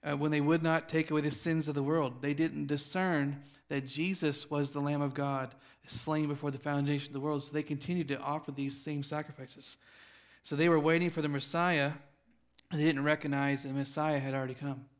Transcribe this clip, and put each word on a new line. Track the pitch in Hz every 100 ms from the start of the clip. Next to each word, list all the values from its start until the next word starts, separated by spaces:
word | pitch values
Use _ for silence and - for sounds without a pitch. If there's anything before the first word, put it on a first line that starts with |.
uh, | 156 143
when | 151
they | 151
would | 143 165
not | 160 160 -
take | 160 160
away | 151
the | 143
sins | 143 - 160 147
of |
the | 143
world. | 139 160 139 123
They | 135
didn't | 147 165 147 143
discern | 143 - 185 185 160 139 143 - - _
that | 139 135
Jesus | 143 175 190 156 143 -
was | 147 139
the | 143
Lamb | 143 147
of | 143
God, | 139 139 135 131 - - -
slain | - - - 156 151
before | 143 147
the | 135
foundation | 151 143 143 143 143
of |
the | 139
world, | 143 147
so | 139
they | 151
continued | 147 143 - 180 147
to | 139
offer | 135 151 151
these | 135 139 135
same | - 147
sacrifices. | 139 151 151 143 127 - - - - - - - - -
So | -
they | 143 170
were | 165
waiting | 147 165 175
for | 170
the | 151
Messiah, | 143 135 170 175 165 139 147 - _ _ _ _ _ -
and | 156
they |
didn't | 156 143
recognize | 143 151 147 143 139 139
the | 139
Messiah | 135 139 - 156 147
had | 135
already | 135 131
come. | 127 143 139 - _